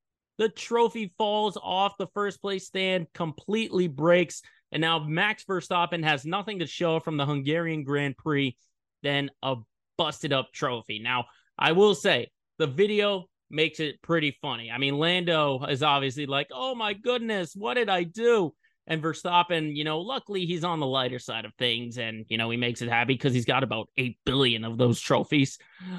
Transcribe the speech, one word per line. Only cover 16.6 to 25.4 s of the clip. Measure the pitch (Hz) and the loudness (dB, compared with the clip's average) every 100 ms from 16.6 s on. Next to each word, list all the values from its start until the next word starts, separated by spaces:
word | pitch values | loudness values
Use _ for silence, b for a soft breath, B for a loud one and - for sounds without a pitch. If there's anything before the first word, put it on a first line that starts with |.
| 262 | -6
my | 240 214 | -4 -4
goodness, | 208 240 247 226 202 165 | -4 -2 -2 -2 -2 -4
what | 196 220 | -6 -4
did | 247 208 | 0 2
I | 180 | 0
do?" | 175 220 240 226 160 - _ _ - | -2 0 4 4 2 -4 _ _ -6
And | 160 | -4
Verstappen, | 156 151 180 175 175 165 151 147 | -2 -4 2 2 4 0 -2 -2
you | |
know, | 151 156 | -2 -4
luckily | 202 262 - 196 175 | -4 -8 -6 -4 -2
he's | 175 | -2
on | 175 165 | -2 -2
the | 135 | 0
lighter | 135 127 127 | 0 0 -4
side | - 113 | -8 -8
of | 110 | -10
things | - 123 117 120 120 | -2 -2 -2 -4 -8
and, | 113 110 110 | -8 -8 -6
you | 113 | -2
know, | 113 | -2
he | 120 | 0
makes | 120 117 | -2 -2
it | 117 | 0
happy | 117 120 131 | 2 2 2
'cause | 143 | 2
he's | 123 | 2
got | 117 131 | 2 2
about | 123 113 - - | 0 -2 -6 -4
eight | 127 - | -4 -4
billion | - 131 131 113 | -2 2 2 2
of | 113 117 | -2 2
those | 123 113 | 4 4
trophies. | - 123 - 151 | 2 2 4 2